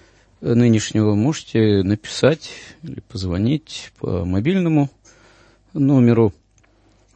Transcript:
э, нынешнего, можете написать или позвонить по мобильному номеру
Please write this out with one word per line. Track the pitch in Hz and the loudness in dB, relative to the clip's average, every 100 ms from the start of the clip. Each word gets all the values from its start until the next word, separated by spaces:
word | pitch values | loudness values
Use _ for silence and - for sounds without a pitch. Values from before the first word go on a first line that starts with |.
| _ _ _ _ | _ _ _ _
э, | - | -2
нынешнего, | 117 120 110 - 110 107 | 2 4 2 0 0 0
можете | 104 117 160 - 120 110 101 | 0 -2 -4 -4 0 2 2
написать | 92 104 - - 127 160 - - - - | 0 -4 -6 -2 0 0 -6 -20 -20 -20
или | - 131 | -16 -16
позвонить | - 101 92 87 107 147 - - - - | -14 -10 -6 -2 -2 -4 -6 -18 -20 -12
по | - 92 | -8 -6
мобильному | 90 92 123 190 175 156 139 - _ _ _ _ _ _ _ | -4 -2 -2 -2 0 0 0 -4 _ _ _ _ _ _ _
номеру | 170 135 139 120 113 110 - _ _ _ _ _ _ _ | -2 2 4 4 4 2 0 _ _ _ _ _ _ _